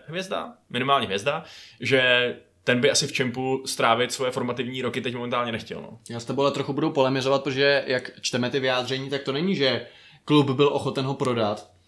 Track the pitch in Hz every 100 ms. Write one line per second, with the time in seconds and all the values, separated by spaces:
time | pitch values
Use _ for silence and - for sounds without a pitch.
0 | - 170 190 90 - - _ 120 135 139
1 | 104 101 123 160 165 - - - 113 135
2 | 127 123 123 117 _ _ - 123 135 101
3 | 143 - 127 127 131 131 - - 123 117
4 | 123 - 127 127 123 120 123 131 123 127
5 | 120 120 120 123 120 110 - 85 - -
6 | - 117 - 131 139 139 139 139 156 143
7 | 131 135 131 139 139 131 139 143 - 127
8 | - - - 123 123 135 131 123 120 135
9 | 135 139 139 135 185 160 135 117 - -
10 | - - - 147 135 131 143 139 135 131
11 | 135 131 127 117 107 110 - _